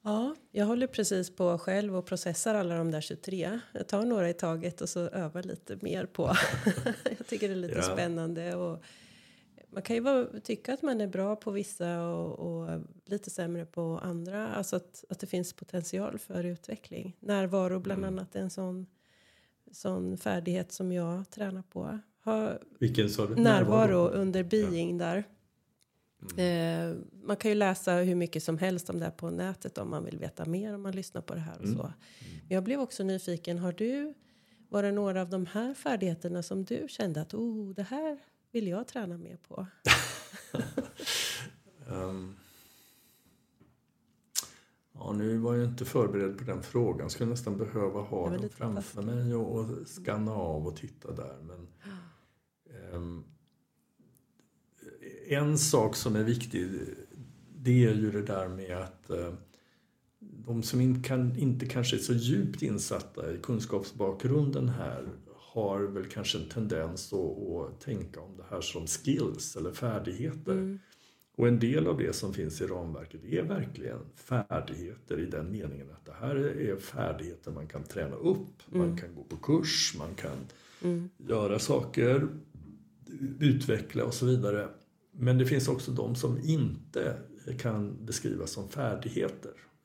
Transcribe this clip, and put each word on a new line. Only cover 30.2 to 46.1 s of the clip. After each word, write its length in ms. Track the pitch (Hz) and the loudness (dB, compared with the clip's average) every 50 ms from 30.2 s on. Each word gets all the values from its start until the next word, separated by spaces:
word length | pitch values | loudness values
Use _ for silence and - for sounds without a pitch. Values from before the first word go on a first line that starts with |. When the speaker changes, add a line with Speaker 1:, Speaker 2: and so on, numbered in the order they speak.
| - 165 - - 165 | -8 -8 -6 -6 -4
Speaker 1:
mer, 300 | 160 165 190 208 214 202 | -2 -2 -2 -2 -4 -6
om 60 | 202 | -6
man 140 | 196 196 185 | -6 -6 -6
lyssnar 260 | 190 185 - - 175 | -6 -8 -6 -8 -10
på 120 | 165 - - | -8 -6 -6
det 60 | 175 | -6
här 180 | 160 156 - | -6 -8 -8
och 60 | - - | -4 -2
Speaker 2:
Mm. 120 | 101 113 | -2 -2
Speaker 1:
så. 60 | - - | -2 -2
Speaker 2:
Mm. 100 | - - - - - - - - - 165 156 - | -6 -8 -12 -20 -20 -20 -18 -16 -14 -14 -16 -4
Speaker 1:
Men 80 | - 185 | -2 0
jag 80 | 190 185 | 0 2
blev 160 | 220 269 285 | 0 0 0
också 240 | 262 - - - 196 | -2 -4 -2 -2 -2
nyfiken, 540 | 190 190 185 185 - 175 165 170 175 170 | 0 -2 -2 -2 -4 -6 -4 -4 -4 -4
har 140 | 175 180 180 | -2 -2 -2
du, 420 | 170 175 214 233 262 285 285 302 285 _ _ _ _ _ _ _ - _ - _ | 0 0 0 0 0 -2 -4 -6 -8 _ _ _ _ _ _ _ -20 _ -12 _
var 140 | - 202 202 | 0 2 2
det 80 | 202 | 2
några 300 | 202 208 202 196 185 190 | 2 2 2 2 2 0
av 80 | 185 170 | 0 0
de 160 | 190 190 180 | 0 -2 -2
här 280 | 170 - 208 233 254 277 | -2 -2 -2 -2 -2 -4
färdigheterna 720 | - - 294 247 208 190 180 165 165 - 170 175 175 165 | -4 -2 -2 0 2 2 0 0 -2 -2 -4 -2 -2 -4
som 220 | - 190 190 190 | -2 -2 -2 -2
du 200 | - 233 - - 277 | -2 -2 -4 -4 -6
kände 320 | - - 220 180 156 147 | -4 -2 -2 0 0 -2
att, 120 | 156 - - | -4 -4 -4
"Oh, 400 | 214 233 233 220 214 208 196 190 | -2 -2 -2 -2 -4 -6 -6 -6
det 80 | 202 196 | -6 -6
här 340 | 190 247 294 311 311 294 277 - _ _ _ _ _ | -4 -4 -2 -2 -2 -4 -6 -10 _ _ _ _ _
vill 160 | - 233 214 | -2 -2 0
jag 200 | 185 175 208 247 | 0 -2 -2 -4
träna 300 | - - 262 214 180 170 | -6 -6 -6 -6 -6 -6
mer 200 | 170 170 - - - - | -10 -12 -14 -16 -18 -16
på"? 200 | _ - - 190 185 - _ _ | _ -8 -8 -8 -10 -12 _ _
Speaker 2:
<laughs> 640 | - - - - - - - - - - - - - - 131 123 - - - - - - - - - - - - - - - - - - - _ - _ - 131 123 | 4 4 4 4 -4 -8 -10 -14 -16 -18 -18 -14 -6 -4 -4 -4 -2 -4 -6 -6 -6 -12 -6 -4 -2 0 0 0 -2 -4 -6 -8 -12 -14 -20 _ -20 _ -18 -12 -8
Ehm. 460 | 104 95 92 92 95 95 92 92 101 - - - - - - - - - - - _ _ _ _ _ _ _ _ _ _ _ _ _ _ - _ _ _ _ _ _ _ _ _ _ _ _ _ _ - - - - - _ _ _ _ _ _ _ | -6 -4 -4 -4 -6 -8 -10 -12 -14 -18 -20 -20 -20 -20 -20 -20 -20 -20 -20 -20 _ _ _ _ _ _ _ _ _ _ _ _ _ _ -20 _ _ _ _ _ _ _ _ _ _ _ _ _ _ -4 -4 -4 -18 -20 _ _ _ _ _ _ _
Ja, 200 | - - - 104 | -10 -6 -4 -2
nu 240 | 104 107 110 113 | 0 0 0 0
var 180 | 113 113 117 120 | 0 2 2 2
jag 100 | 120 120 | 2 2
inte 200 | 120 120 - 123 | 0 -2 -4 -6
förberedd 520 | - - 131 113 98 | 0 2 2 2 4